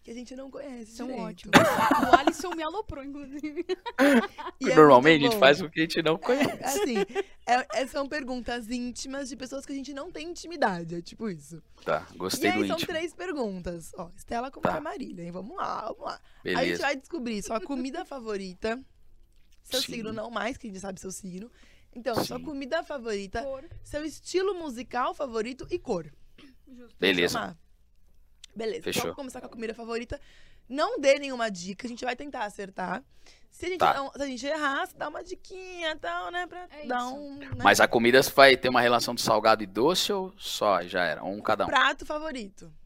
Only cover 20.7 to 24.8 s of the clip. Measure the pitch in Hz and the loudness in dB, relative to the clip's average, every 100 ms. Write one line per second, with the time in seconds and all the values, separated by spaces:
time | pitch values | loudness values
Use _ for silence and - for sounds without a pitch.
20.7 | 190 196 190 190 185 196 180 233 _ - | -10 -10 -10 -12 -12 -12 -12 -14 _ -20
21.7 | - - 240 247 226 - 247 254 277 269 | -20 -20 -8 -4 -2 -4 -6 -8 -8 -4
22.7 | 320 339 294 233 208 196 233 269 269 302 | -4 -4 -8 -6 -6 -6 -8 -6 -10 -14
23.7 | - - 294 311 - - 339 381 359 320 | -18 -10 -8 -8 -10 -4 -2 0 -2 -6
24.7 | 233 | -10